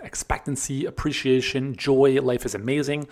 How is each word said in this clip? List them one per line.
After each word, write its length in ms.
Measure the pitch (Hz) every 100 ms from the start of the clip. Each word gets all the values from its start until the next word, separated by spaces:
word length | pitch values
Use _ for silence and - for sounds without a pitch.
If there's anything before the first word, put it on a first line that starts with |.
expectancy, 840 | - - - - - 131 - 135 135
appreciation, 920 | - 156 143 131 131 127 135 135 123
joy. 460 | 143 135 139 131
Life 240 | 127 123 120
is 80 |
amazing. 540 | 120 113 147 139 147 143